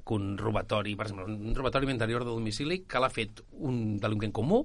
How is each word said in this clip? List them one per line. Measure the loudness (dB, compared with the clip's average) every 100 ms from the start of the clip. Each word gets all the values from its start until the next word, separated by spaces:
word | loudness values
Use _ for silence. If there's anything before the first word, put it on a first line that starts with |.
| -2
que |
un | 0 0 -2
robatori, | 0 0 0 0 0 -4
per | -4
exemple, | -6 -6
un | -6 0 0
robatori | 2 2 2
a |
l'interior | 2 2 2 0
de |
domicili | 0 -2 -2 -2 -2 -2
que | 2
l'ha | 2
fet | 0 -4 -6 -18
un | -6 -2 0 0 0
delinqüent | 0 0 0
comú, | 0 4 4